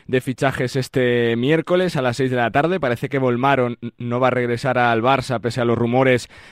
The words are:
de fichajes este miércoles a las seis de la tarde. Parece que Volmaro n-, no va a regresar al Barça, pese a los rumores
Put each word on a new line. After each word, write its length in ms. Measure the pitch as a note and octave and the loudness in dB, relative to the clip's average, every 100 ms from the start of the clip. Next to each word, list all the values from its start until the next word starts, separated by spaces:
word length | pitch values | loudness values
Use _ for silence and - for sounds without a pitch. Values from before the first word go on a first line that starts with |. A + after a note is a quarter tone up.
| - | -4
de 160 | B2+ | -2
fichajes 540 | C3+ B2 C3+ - B2+ C3+ | -2 -2 -2 -2 -4 -4
este 600 | B2 C3+ B2 A#2+ A#2 A#2 | -2 0 2 2 0 0
miércoles 580 | B2+ D#3+ - F3+ F3+ D#3 | 0 0 2 0 0 -2
a 60 | |
las 140 | B2+ A#2 | -2 -2
seis 120 | C3 | -2
de 80 | B2+ | 0
la 140 | A#2 | 0
tarde. 280 | C#3 D#3+ F#3 | 0 0 0
Parece 300 | C#3 A#2 C3+ | -2 -2 -4
que 80 | C#3 | -2
Volmaro 480 | B2+ A#2+ C3+ C#3 A#2+ | 0 0 2 2 0
n-, 120 | A#2+ A#2 - | -4 -12 -10
no 220 | A#2+ A#2+ | -6 0
va 80 | B2+ | 0
a 20 | |
regresar 480 | B2 A#2+ A#2 C3+ B2 | 0 -2 -2 -2 0
al 240 | A#2+ A2+ | 2 2
Barça, 400 | A#2+ C3+ A#2+ A#2 | 2 0 0 -4
pese 200 | A#2 B2+ | -4 -2
a 40 | A#2+ | 0
los 100 | A#2 | 0
rumores 540 | A#2 B2+ C3 B2 - - - | 2 2 4 2 -2 -16 -20